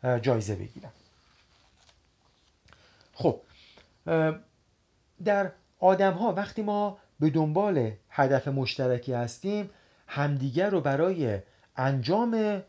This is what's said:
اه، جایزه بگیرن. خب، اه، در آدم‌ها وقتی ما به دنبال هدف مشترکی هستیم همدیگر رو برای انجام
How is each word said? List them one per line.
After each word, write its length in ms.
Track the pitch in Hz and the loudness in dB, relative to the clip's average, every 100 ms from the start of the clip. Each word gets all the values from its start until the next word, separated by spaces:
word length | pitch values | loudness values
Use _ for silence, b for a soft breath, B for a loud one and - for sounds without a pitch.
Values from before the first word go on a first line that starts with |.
اه، 160 | 127 120 | 0 0
جایزه 360 | 113 117 104 101 | 2 0 0 -6
بگیرن. 340 | 101 - - - _ _ _ _ _ _ _ _ _ _ _ _ _ _ _ _ _ b b b b | -8 -16 -20 -20 _ _ _ _ _ _ _ _ _ _ _ _ _ _ _ _ _ b b b b
خب، 280 | - 165 - b b b b b _ - | -2 0 0 b b b b b _ -2
اه، 280 | 165 160 160 - _ _ _ _ _ _ _ 180 | 0 0 -2 -12 _ _ _ _ _ _ _ -2
در 260 | 202 190 - _ _ | 0 0 -6 _ _
آدم‌ها 540 | 185 190 196 175 233 | 4 6 4 2 -2
وقتی 280 | 180 196 - | -2 -6 -6
ما 360 | 208 208 208 196 B _ | -4 -2 -2 -6 B _
به 100 | 156 | 0
دنبال 640 | 156 156 156 208 170 113 104 _ | 2 0 2 2 2 0 -4 _
هدف 380 | - 135 135 143 | 0 2 2 0
مشترکی 680 | 135 127 - 127 123 123 | -2 -2 -2 0 0 -2
هستیم 560 | 120 120 - 196 208 202 b b b b | -4 -4 -6 -6 -4 -6 b b b b
همدیگر 640 | - 143 139 135 127 196 | -4 -2 0 -2 0 0
رو 120 | 190 | 0
برای 580 | 143 139 170 185 131 101 - b b - | 0 2 0 0 -2 -2 -6 b b -2
انجام 840 | 131 139 120 196 240 226 214 202 | 0 0 0 0 2 0 0 -2